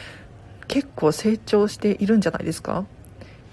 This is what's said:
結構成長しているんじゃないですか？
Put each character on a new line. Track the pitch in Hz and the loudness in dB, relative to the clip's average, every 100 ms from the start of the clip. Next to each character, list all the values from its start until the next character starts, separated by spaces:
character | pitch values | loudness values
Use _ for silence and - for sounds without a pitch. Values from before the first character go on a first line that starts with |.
| - - - - - - - | -16 -18 -20 -20 -20 -16 -4
結 | 277 - - | -2 -2 0
構 | 156 | 0
成 | 156 214 220 | 2 0 0
長 | - 208 208 | 2 2 2
し | - | 0
て | 208 196 | -2 0
い | 196 | 4
る | 220 | 4
ん | |
じ | 170 | 2
ゃ | |
な | - | -2
い | |
で | - | -6
す | 165 | -6
か？ | - - 196 - - - - - - | -6 -6 -6 -12 -20 -20 -20 -20 -14